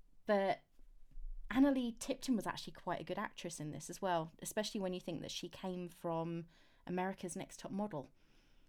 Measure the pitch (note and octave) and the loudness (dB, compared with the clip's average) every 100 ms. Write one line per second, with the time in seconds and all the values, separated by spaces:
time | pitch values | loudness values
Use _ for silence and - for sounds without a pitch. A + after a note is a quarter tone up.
0 | - - - G3+ G3 - - - - - | -20 -6 4 6 6 2 -2 -20 -18 -16
1 | - - - - - A3+ C#4+ C4 A#3+ A3+ | -12 -6 -4 -4 0 6 8 8 2 -2
2 | - C4 - A#3 F3 - - - - E3+ | -4 -2 2 2 2 -2 -4 -6 -2 -2
3 | D#3+ F#3 G#3+ - F3 E3 D3+ C#3+ - F3 | -2 -2 -4 -4 -8 -6 -6 -6 -8 -2
4 | G3 E3+ D#3+ - F3+ - G#3+ A3+ F#3+ F3+ | 2 4 2 -4 -4 -2 0 0 0 -2
5 | F3+ E3+ - - F3 - F#3+ F3+ F3 E3 | -2 -4 -4 -6 -8 -6 -4 -4 -6 -4
6 | F3 E3 E3 E3 E3+ - - - - F3+ | -2 0 0 -2 -4 -12 -20 -12 -2 0
7 | F#3 F#3+ F#3 F#3+ - - - F#3+ G#3 D#3 | 0 0 -4 -6 -8 -8 -6 -2 -2 -4
8 | C3 - - - - - | -8 -14 -20 -20 -20 -20